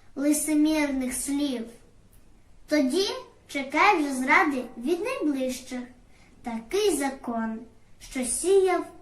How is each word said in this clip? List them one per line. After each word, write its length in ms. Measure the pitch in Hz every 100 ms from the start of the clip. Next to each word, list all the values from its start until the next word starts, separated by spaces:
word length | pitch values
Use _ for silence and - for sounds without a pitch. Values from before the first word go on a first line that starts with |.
| - -
лицемірних 1000 | 294 294 - 302 302 311 294 262 254
слів. 520 | - - 285 285 240 226 - - - - - - - - - -
Тоді 420 | 302 254 330 415 508 - - -
чекай 500 | 285 254 302 392 370
вже 160 | 285
зради 500 | 254 262 330 330 262 - -
від 220 | 247 339
найближчих. 760 | 427 539 302 269 254 247 - 254 247 - - - - -
Такий 540 | 240 226 - 392 415 285
закон, 640 | 269 262 - 226 226 220 - - - -
що 260 | - 269 240
сіяв, 600 | - 339 392 370 339 - -